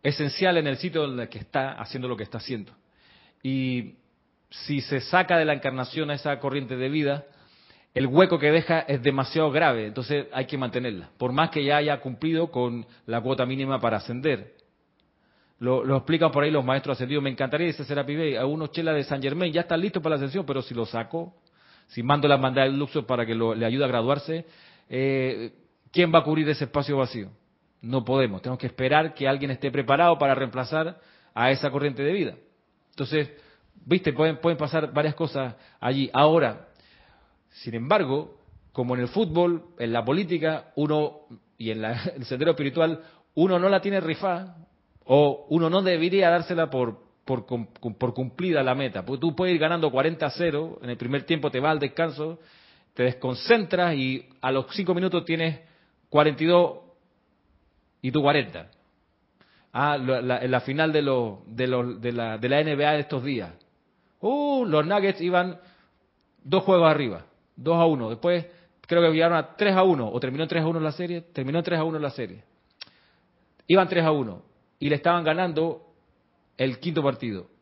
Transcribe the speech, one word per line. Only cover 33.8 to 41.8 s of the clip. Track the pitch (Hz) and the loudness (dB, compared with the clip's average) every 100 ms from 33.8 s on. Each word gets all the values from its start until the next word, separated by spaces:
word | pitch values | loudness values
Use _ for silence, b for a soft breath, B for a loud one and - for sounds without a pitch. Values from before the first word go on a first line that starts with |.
| - | 0
viste, | 185 165 | 2 2
pueden, | 135 156 156 | 2 2 2
pueden | 165 151 | 0 0
pasar | 147 160 151 | -2 -2 0
varias | 143 151 | 0 -2
cosas | 147 160 139 131 110 b b | -2 -4 -4 -6 -8 b b
allí. | 120 139 131 | -2 0 0
Ahora, | 127 151 165 127 98 - _ b b b b b b _ | 6 6 6 2 -2 -18 _ b b b b b b _
sin | - - 113 | -14 -8 -6
embargo, | 127 - 135 139 156 - _ - _ | 2 2 2 -2 -6 -18 _ -20 _
como | - 123 127 | -6 -2 -2
en | |
el | 120 | -2
fútbol, | 202 202 165 175 170 - - | 0 2 4 2 0 -6 -6
en | 120 | -2
la | 117 | -2
política, | 113 160 180 170 156 156 - - | 0 0 0 -2 -2 -2 -8 -4
uno, | 147 151 151 - - 117 _ _ | 0 0 0 -6 -20 -20 _ _
y | 113 | -6
en | 110 | -4